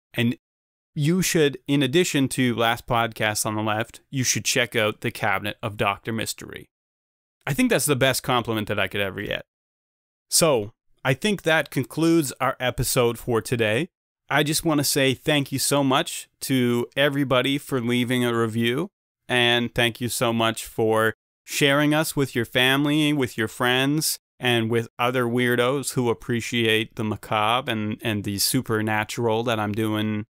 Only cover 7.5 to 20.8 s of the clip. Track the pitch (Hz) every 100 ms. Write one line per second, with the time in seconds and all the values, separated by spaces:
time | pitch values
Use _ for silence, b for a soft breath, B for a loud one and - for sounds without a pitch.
7.5 | 147 254 180 147 131 135 123 - 123 117
8.5 | 110 104 101 95 104 98 98 104 - -
9.5 | _ _ _ _ _ _ _ - - 165
10.5 | 123 104 - _ _ 131 135 214 196 160
11.5 | 160 139 143 123 - 165 165 131 - 131
12.5 | - 127 - 123 131 120 113 - 113 -
13.5 | 117 107 117 175 _ _ _ - 139 151
14.5 | 156 170 147 139 143 135 127 - 147 139
15.5 | 135 - 143 135 135 170 - - _ -
16.5 | 131 123 120 117 - 143 139 135 127 127
17.5 | 139 - 135 117 123 120 127 123 117 113
18.5 | 113 117 131 190 _ _ _ - 123 120
19.5 | 120 117 - 117 - 120 - 120 113 113
20.5 | 113 - -